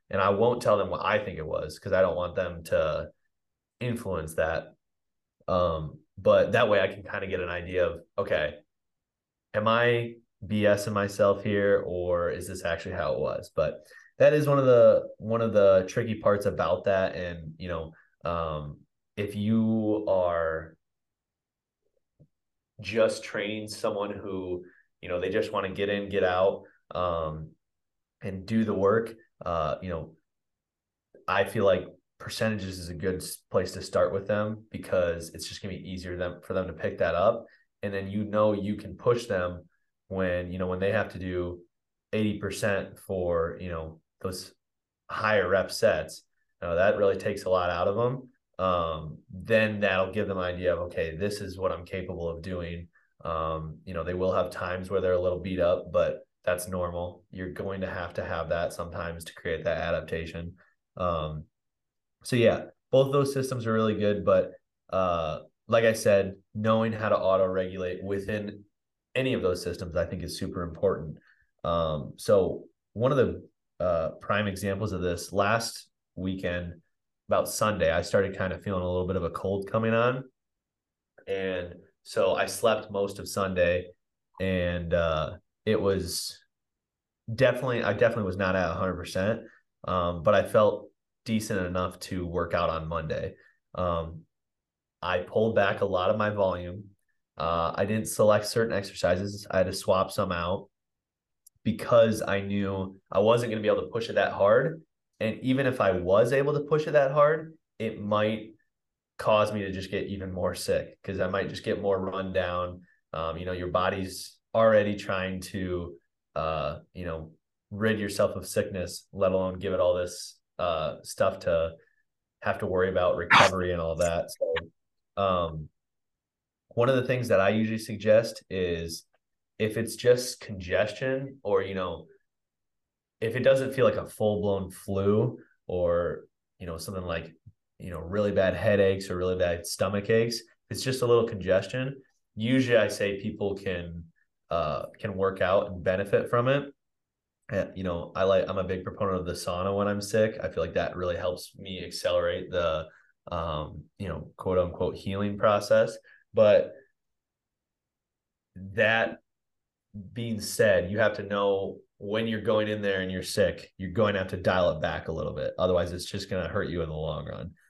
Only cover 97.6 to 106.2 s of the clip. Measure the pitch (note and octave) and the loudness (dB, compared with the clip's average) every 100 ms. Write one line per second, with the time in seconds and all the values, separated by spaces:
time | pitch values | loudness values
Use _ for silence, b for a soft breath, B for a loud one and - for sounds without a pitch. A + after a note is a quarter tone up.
97.6 | E2 - G2+ A2 A2 - G#2+ G#2 - A#2 | 0 0 0 0 -2 2 4 4 2 0
98.6 | A2+ F#2+ - - F2 F2+ G2+ G2+ - F#2 | 0 -2 -4 -2 0 0 -2 -8 -2 0
99.6 | F#2 F#2 - F#2+ F#2+ - F#2+ F2 E2+ G2 | 0 0 0 2 2 -2 -2 -2 -2 -4
100.6 | - _ _ _ _ _ _ _ _ _ | -6 _ _ _ _ _ _ _ _ _
101.6 | A#2 - - A#2+ A2+ G#2 - G2 G2 G2+ | -4 -4 4 6 6 4 -2 -2 -2 -2
102.6 | G2 G2 F#2+ - _ - G#2+ A#2+ A#2+ A2 | -2 -4 -6 -10 _ 2 4 4 2 -2
103.6 | G#2 G2+ - A#2 - G2+ F#2+ - G2+ A#2+ | 0 0 0 -6 -2 0 0 2 4 6
104.6 | D3+ D#3+ - _ _ - A2 - B2+ C3 | 4 -4 -12 _ _ -6 -4 -2 0 2
105.6 | B2+ B2 G2 F#2 F2+ G2+ | 2 2 2 2 4 6